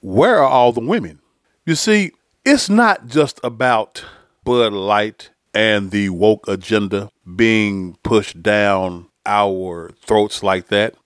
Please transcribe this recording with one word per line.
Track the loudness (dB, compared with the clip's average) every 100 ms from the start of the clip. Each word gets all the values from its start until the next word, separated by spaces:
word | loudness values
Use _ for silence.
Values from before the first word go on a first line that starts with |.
Where | -2 2 4 4
are | 4
all | 4 2
the | 2
women? | -2 -4 -4 -14 _ _ _ _
You | -4 -2
see, | 2 2 0 _ _ _
it's | 0 0 2
not | 2 2 0 -2
just | 0 0 -2
about | -10 -2 0 0 -2 -12 -20 -20 _ _
Bud | -2 0 0
Light | -2 0 0 0 -8 -20 _ _
and | 0 2 0 -2
the | -2 -2
woke | 2 2 2 -2
agenda | -8 -2 -2 -2 -6 -8 _ -18 -2
being | 0 2 0 -4 -10 -10
pushed | 0 0 0 -6
down | -2 0 0 0 -4 -8 -16 _
our | -4 0 0 -2 -8 -10 -14 -20
throats | 0 0 0 -2
like | -2 -2 0
that. | 0 0 _